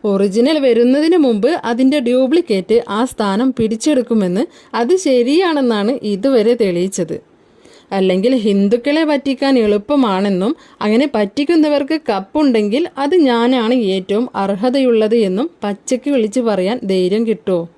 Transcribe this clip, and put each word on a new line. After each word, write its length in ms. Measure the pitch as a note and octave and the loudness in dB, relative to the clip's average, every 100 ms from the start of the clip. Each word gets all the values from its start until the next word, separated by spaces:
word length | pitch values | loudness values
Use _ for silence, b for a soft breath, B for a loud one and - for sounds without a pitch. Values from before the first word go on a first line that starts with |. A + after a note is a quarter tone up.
ഒറിജിനൽ 540 | G#3+ G3 G3+ G3 B3+ D#4 | -2 0 0 2 0 2
വരുന്നതിന് 580 | C4+ A3+ A#3+ C#4 D#4+ F4 | 2 2 4 2 2 2
മുമ്പ് 440 | C4+ A3 A3+ F4 | 2 2 0 -2
അതിൻ്റെ 360 | A3 A#3+ C4 D4 | -4 0 2 2
ഡ്യൂപ്ലിക്കേറ്റ് 840 | A#3+ B3+ C4 D#4+ E4+ G3+ F3+ A3+ - | 0 0 2 0 0 -2 0 0 0
ആ 160 | G3+ | -4
സ്ഥാനം 500 | B3+ - G#3 G3 C4 A#3+ | -4 -2 -2 0 -2 0
പിടിച്ചെടുക്കുമെന്ന് 880 | A3 A3+ D#4 C#4+ A#3 A3+ F#3 F3+ E4 B B | -2 -2 0 0 0 0 0 -2 -4 B B
അത് 220 | A3 A#3+ F#4 | -4 0 0
ശരിയാണെന്നാണ് 1000 | E4 B3 A#3+ D4+ F#4 D4+ B3+ G#3+ G3+ C#4 | 2 0 2 2 2 0 0 0 -2 -4
ഇതുവരെ 520 | G#3+ G3 B3+ C4 G#3 | -4 -2 0 2 2
തെളിയിച്ചത്. 800 | A#3+ G3+ F3 F#3 - D#3+ D3+ _ _ b b b b b | 0 0 0 -4 -4 -6 -8 _ _ b b b b b
അല്ലെങ്കിൽ 440 | F#3+ F#3+ F#3 A3 C4 | -2 0 2 0 0
ഹിന്ദുക്കളെ 680 | G#3 G3 G3+ A#3 C4 D4+ | 0 0 2 0 0 0
പറ്റിക്കാൻ 540 | D#4 C#4+ C#4+ C4 C#4 C4 | 0 -2 -2 -2 0 2
എളുപ്പമാണെന്നും 1000 | G#3+ G#3 G3+ C#4+ A#3+ F#3 G3+ F#3 G3 E4 B B | 2 0 0 0 0 0 0 -2 -2 -4 B B
അങ്ങനെ 280 | G#3 A3 D4 | 0 0 0
പറ്റിക്കുന്നവർക്ക് 840 | A3+ G#3 - C#4+ E4+ D4+ C#4+ C#4 D#4 - | 0 -2 -2 0 2 2 0 -2 -4 -2
കപ്പുണ്ടെങ്കിൽ 800 | G3+ F#3+ D4 D4 A3 G#3 A#3 E4+ - | -4 -4 0 2 2 0 -2 -4 -4
അത് 180 | C#4+ F4+ | 0 2
ഞാനാണ് 580 | C#4 A#3 A#3 C4 A3 | 2 2 2 0 0
ഏറ്റവും 540 | B3+ G#3 F#3+ F#3 G3+ B3 | 0 0 -2 -2 -4 -4
അർഹതയുള്ളത് 840 | - G3 G3 B3 C4+ C4 A3+ G#3+ A#3 | -4 -4 -2 -2 0 2 2 2 0
എന്നും 340 | G3+ F#3 D#4+ _ | 0 -2 -4 _
പച്ചയ്ക്ക് 460 | G#3 G3+ - B3+ C#4+ | -8 -8 -6 -4 -2
വിളിച്ചു 300 | C#4 A3 A#3 | -2 0 -2
പറയാൻ 400 | A#3 G3+ F#3 B3 | -2 -2 -2 -4
ധൈര്യം 420 | G3 F#3+ F3+ G#3 A3+ | -2 0 0 0 -2
കിട്ടുമോ? 420 | A3 - F3+ E3 | -4 -2 -4 -4